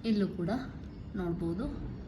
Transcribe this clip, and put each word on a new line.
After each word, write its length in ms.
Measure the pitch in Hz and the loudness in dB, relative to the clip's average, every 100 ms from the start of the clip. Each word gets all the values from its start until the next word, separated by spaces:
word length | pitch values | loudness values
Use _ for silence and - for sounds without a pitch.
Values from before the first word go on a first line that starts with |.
| 226 | 6
ಇಲ್ಲೂ 180 | 208 190 185 | 6 4 2
ಕೂಡ 140 | 170 247 - - - - - 196 | 2 0 -2 -8 -10 -8 -6 -2
ನೋಡ್ಬೋದು 460 | 175 170 165 175 285 - - - | 0 0 0 0 -2 -2 -6 -6